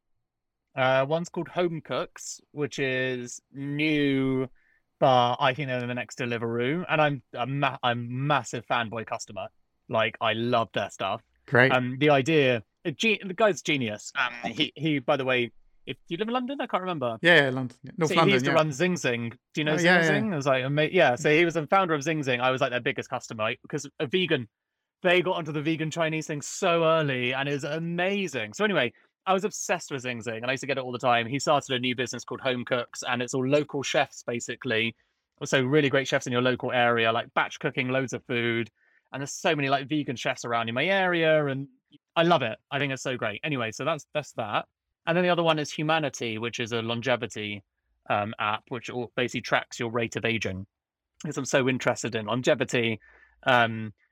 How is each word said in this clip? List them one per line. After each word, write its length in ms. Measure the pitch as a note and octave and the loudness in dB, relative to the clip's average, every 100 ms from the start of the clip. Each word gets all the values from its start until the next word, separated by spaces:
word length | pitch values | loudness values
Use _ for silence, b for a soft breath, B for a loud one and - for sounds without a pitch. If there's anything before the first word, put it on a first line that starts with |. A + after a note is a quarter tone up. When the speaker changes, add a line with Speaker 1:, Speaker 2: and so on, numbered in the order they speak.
| _ _ _ _ _ _ _ | _ _ _ _ _ _ _
Speaker 1:
Uh, 320 | C3+ C3 C3 C#3 | 0 2 4 2
one's 220 | E3 F3 | -2 -2
called 220 | F3+ D#3+ | -8 -6
Home 320 | F3 F3+ D#3+ | -2 -2 -2
Cooks, 580 | - C3 - - - - _ | -4 -6 -6 -10 -14 -14 _
which 280 | C#3+ C#3+ - | -6 -6 -2
is 600 | C3+ B2+ C3 B2+ A#2+ - _ | -2 0 -2 -4 -8 -14 _
new, 960 | C#3 C#3 D3 D#3 D3+ C#3+ C3+ C3+ C3 C3 - _ _ _ _ | -10 -6 0 2 2 2 2 2 0 -4 -8 _ _ _ _
but 340 | C#3+ B2+ A#2+ B2 | 6 6 4 2
I 160 | C3+ | 0
think 140 | C3 C3+ | 0 -4
they're 180 | B2+ B2 | -4 -4
the 80 | |
next 240 | B2 A2+ - | -6 -8 -6
Deliveroo. 680 | B2 A#2+ A#2 A#2 B2 E3+ F3 | -4 -2 -2 0 0 -2 0
And 140 | D#3 | 2
I'm 200 | D3+ C#3 - | 2 0 -8
a 120 | B2 B2 | -6 -4
ma-, 320 | C#3 C3+ C3 | -2 -2 0
I'm 240 | B2 A#2+ A#2+ B2+ C#3+ | -2 -2 -4 -4 0
massive 400 | C#3 A#2 B2 - | 0 -2 -8 -2
fanboy 380 | B2+ A2 A2+ G#2+ | -2 -2 -6 -6
customer. 420 | A#2 - G2 G2 - _ _ - | -8 -8 -12 -14 -16 _ _ -2
Like, 260 | A#2 A2 - | 0 0 0
I 100 | A2+ | -2
love 380 | A2 A#2+ A#2+ A2 | 0 2 2 0
their 160 | A#2 G2 | -4 -6
stuff. 340 | - F#2+ A2 - _ - | -4 -4 -4 -10 _ 2
Speaker 2:
Great. 280 | A#2+ C3 | 6 6
Speaker 1:
Um, 240 | B2+ B2 C3 | 4 0 2
the 100 | D3 | 4
idea, 540 | C#3 C3+ D#3 C3 A#2 - _ F3 | 4 4 4 4 2 -4 _ -8
a 60 | |
ge-, 260 | C3+ A3+ G3+ | -2 0 0
the 120 | G3 | -4
guy's 280 | F3+ G#3+ D3+ | 2 2 2
genius. 520 | - C#3+ A2+ G#2 - C#3+ | -2 0 -2 -4 -8 -4
Um, 320 | B2 A#2+ A#2+ | -4 -4 -8
he, 220 | A2 D3+ - | -2 -2 -2
he, 220 | D#3 C#3+ | -2 0
by 180 | B2+ C#3+ | 0 0
the 80 | C3 | 2
way, 260 | B2+ A#2 - _ _ - | 2 0 -6 _ _ -14
if 120 | - - | -14 -10
you 80 | E3+ | -6
live 140 | G#3+ | -4
in 40 | |
London, 280 | B3+ B3 C#4+ | -4 -4 -6
I 60 | B3+ | -4
can't 160 | F#3 | -2
remember. 340 | F#3 E3 B2 G#2+ | -2 -2 -4 2
Speaker 2:
Yeah, 220 | E3+ E3 | 6 6
yeah, 60 | C3+ | 6
London. 260 | C3 B2 - | 0 -4 -8
Yeah. 80 | B2+ - | -14 -2
North 140 | D#3+ | 2
Speaker 1:
So 40 | E3+ | 4
Speaker 2:
London, 140 | E3 | 4
Speaker 1:
he 40 | B2+ | 4
used 100 | C#3 | 4
Speaker 2:
yeah. 60 | |
Speaker 1:
to 40 | D#3 | 2
run 160 | D#3 | 0
Zing 240 | B2+ F3+ F3 | 0 0 0
Zing. 380 | C3 A#2 A#2 - _ | -2 -2 -4 -10 _
Do 60 | D#3+ | -4
you 60 | D3+ | 0
know 80 | |
Speaker 2:
Oh, 40 | F3 | 2
Speaker 1:
Zing 80 | E3+ | 4
Speaker 2:
yeah, 120 | F3+ | 6
yeah. 80 | D#3+ | 4
Speaker 1:
Zing? 240 | D3+ A3 | 2 0
I 60 | D#3 | 0
was 80 | C#3 | 2
like, 180 | C3 | 2
ama-, 260 | C3 D3 D#3 | 2 0 2
yeah. 260 | F3+ D3 B2 | 4 4 4
So 200 | D3+ D#3 | 4 4
he 80 | |
was 120 | E3+ E3 | 4 0
the 120 | C#3+ | 0
founder 260 | G3 F#3 | 2 2
of 80 | D#3 | 0
Zing 220 | C#3 D#3 | 0 -2
Zing. 160 | C3 B2 | 0 0
I 100 | C3 | 2
was, 120 | C3 | 2
like, 100 | C3+ | 0
their 80 | A#2+ | 0
biggest 300 | A#2 B2+ - | -2 -4 -6
customer, 340 | B2 - A2+ | -8 -8 -4
like, 160 | A2 B2 | -4 -4
because 280 | - D3+ C#3+ - | -8 -10 -10 -8
a 80 | D3 | -2
vegan, 400 | F#3 F3+ C#3+ A2+ _ _ _ _ _ | 0 0 0 -2 _ _ _ _ _
they 180 | F#3 F3+ | 2 4
got 140 | F3 F3 | 2 -2
onto 160 | D#3 | -4
the 100 | D3+ | -4
vegan 300 | D3 D#3+ D#3+ | -2 -2 -4
Chinese 360 | E3 D#3+ D#3+ D3+ | -2 -2 -2 -4
thing 140 | D3 | -8
so 440 | - - F#3 E3+ D#3+ | -8 -2 0 4 4
early, 480 | D#3+ D3 B2+ B2 | 4 2 0 -2
and 160 | C3 C#3 | -2 -2
it 20 | |
was 140 | C#3+ C#3+ | -4 -4
amazing. 880 | D#3 E3+ E3+ F#3 G3+ F#3 B2 G#2+ | -6 -4 -2 -2 -2 -4 -4 -6
So 100 | G#2+ | -2
anyway, 300 | G#3+ E3+ A#2+ b b _ - | 0 2 0 b b _ -2
I 60 | |
was 100 | F#3+ | 0
obsessed 480 | F3+ - - F3 - | 0 -6 -4 -4 -4
with 100 | C#3 | -6
Zing 180 | B2 A#2+ | -6 -6
Zing, 180 | A2+ A2 | -6 -6
and 100 | B2 | -4
I 40 | |
used 80 | C3 | -4
to 60 | C3+ | -4
get 120 | C3+ | -4
it 40 | |
all 80 | B2+ | -6
the 60 | B2 | -2
time. 300 | C3 A#2+ A2+ | 2 2 2
He 100 | C3+ | -2
started 380 | E3+ C#3+ - B2+ | 2 2 2 -2
a 40 | |
new 160 | B2+ B2 | 0 -2
business 280 | B2 A#2+ | -2 -6
called 180 | - A#2+ | -10 -4
Home 240 | C3 B2+ A2+ | -2 -2 -2
Cooks, 380 | B2 A#2 - - | -2 -4 -8 -4
and 140 | B2 | -4
it's 140 | B2 C3+ | -2 -2
all 120 | C3 | 2
local 360 | D3 C#3+ C#3+ | 2 0 -4
chefs, 400 | B2+ D#3+ C#3+ - | -2 0 0 -4
basically. 720 | - A#2+ - A#2+ B2+ A2 A2+ - _ _ _ _ | -8 -8 -8 -8 0 0 0 -4 _ _ _ _
So 180 | C#3+ C#3 | 0 2
really 280 | B2+ D3+ C#3 | 4 4 4
great 180 | C#3 C3 | 2 2
chefs 180 | C#3 C#3 | -2 0
in 80 | |
your 80 | B2 | 2
local 300 | B2+ B2 B2+ | 2 0 -2
area, 400 | B2 A#2+ A#2 A2+ | 2 4 4 2
like, 200 | A#2 - - | 2 -2 -2
batch 240 | A#2+ - | -2 -4
cooking 300 | D3 C#3 B2+ | -4 -2 0
loads 240 | C3 B2+ | 0 -2
of 120 | B2 - | -6 -4
food. 460 | A#2+ A#2 A#2 A2 _ _ _ _ | -2 0 0 -4 _ _ _ _
And 80 | C3+ | -10
there's 100 | C#3 | -10
so 240 | - F#3+ D#3 | -2 0 2
many, 140 | C#3 | 2
like, 180 | C3+ C#3 | 0 0
vegan 280 | D3+ C#3+ A#2 | -2 -2 -4
chefs 280 | C#3+ B2 | -4 -4
around 260 | B2 A#2 A2+ | -2 -2 0
in 60 | A#2+ | 0
my 100 | E3+ | 2
area, 600 | G3 F#3 E3+ D#3+ D#3 C#3+ | 2 2 4 4 4 2
and 220 | C3+ C#3 _ _ - _ - | -2 -8 _ _ -20 _ 2
I 80 | |
love 180 | E3 E3 | 4 4
it. 160 | A#2 A2 _ | 2 -4 _
I 80 | C#3 | -2
think 140 | C#3+ | -2
it's 100 | C3 | -2
so 120 | C#3+ A#2+ | -4 -4
great. 260 | A2+ G#2 | -4 -4
Anyway, 280 | D#3 C3+ A2+ | -4 -2 -4
so 140 | G#2+ C3+ | -4 -4
that's, 220 | D#3 - | -4 -4
that's 200 | D3+ C#3+ | -8 -6
that. 320 | - G#2+ A#2+ - _ _ _ - | -6 -4 -4 -6 _ _ _ 0
And 100 | E3+ | 2
then 80 | |
the 60 | F3+ | 4
other 140 | F3 | 4
one 160 | E3 D#3 | 4 2
is 120 | C#3+ | -2
Humanity, 680 | - D3+ D#3+ C#3+ - A#2+ A2 | -4 0 0 0 -4 -6 -4
which 200 | A#2+ - | -6 -4
is 120 | A2+ | -4
a 100 | A#2 | -4
longevity, 840 | A2+ A#2 B2+ A#2+ A#2 A2 G#2 G2+ - _ _ _ - | -2 -2 0 0 -2 -6 -8 -8 -14 _ _ _ -2
um, 240 | A2 G#2 - | -2 -2 -2
app, 240 | G#2+ A2 - | -2 -2 -6
which 200 | A#2+ - | -10 -6
all, 220 | A#2+ A2+ - | -8 -6 -4
basically 260 | B2 B2 | -2 -4
tracks 380 | - B2+ - - | 0 0 0 -4
your 120 | A#2+ | -2
rate 240 | A#2 A2+ A2 | -2 -2 -2
of 100 | A2+ | -2
aging. 400 | A2+ G2 F#2 G2 _ _ _ _ _ | 0 -2 -6 -12 _ _ _ _ _
'Cause 140 | D#3 C#3+ | -8 -6
I'm 80 | B2+ | 0
so 240 | D3 B2+ | 2 2
interested 460 | B2+ C3+ A2+ A#2+ A2 | 2 0 -2 -4 -4
in 100 | G#2 | -4
longevity, 720 | A#2+ C#3+ C#3+ B2 B2+ A2+ A2 b b b b | 0 2 2 0 0 0 -4 b b b b
um, 500 | C3+ B2 A2+ A2+ A2 - _ | 2 4 4 0 -8 -12 _